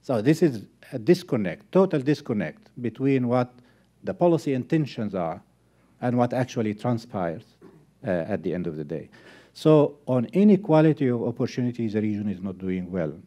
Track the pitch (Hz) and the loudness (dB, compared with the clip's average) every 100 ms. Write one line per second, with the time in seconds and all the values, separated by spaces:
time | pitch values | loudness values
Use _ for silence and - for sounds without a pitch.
0 | - 127 110 160 175 113 - _ - 131 | -2 0 2 4 2 0 -12 _ -14 -8
1 | 110 180 - 120 95 - _ 185 190 160 | 0 0 2 -2 -2 -6 _ 2 2 2
2 | 127 143 - 110 78 - _ - 120 113 | 0 -2 -2 -4 -4 -8 _ -8 -8 -2
3 | 135 135 123 123 123 - _ _ _ _ | 0 0 2 0 0 -8 _ _ _ _
4 | - - 175 165 151 131 120 165 143 - | -10 0 2 2 0 -4 0 -2 -2 -4
5 | 107 95 85 - _ _ _ _ _ _ | -6 -4 -6 -8 _ _ _ _ _ _
6 | 123 123 123 123 127 - 107 104 127 117 | -2 0 0 0 -4 -2 -4 -2 -2 -4
7 | - 104 85 80 - _ - - _ _ | -4 -6 -4 -6 -14 _ -20 -20 _ _
8 | 117 90 85 98 85 82 87 76 73 78 | -4 -2 -2 -4 -4 -4 -6 -8 -8 -10
9 | 76 - - - _ - 156 156 143 - | -10 -20 -20 -20 _ 0 4 6 4 -2
10 | - 127 117 175 208 196 - 156 156 147 | -2 -2 0 4 6 6 4 4 6 4
11 | 131 120 113 117 123 - 123 120 113 104 | 0 0 -2 -4 -4 -2 -4 -4 -4 -2
12 | 107 104 104 90 98 92 92 92 90 92 | -2 -2 -4 -6 -8 -8 -6 -4 -4 -4
13 | 78 80 | -4 -6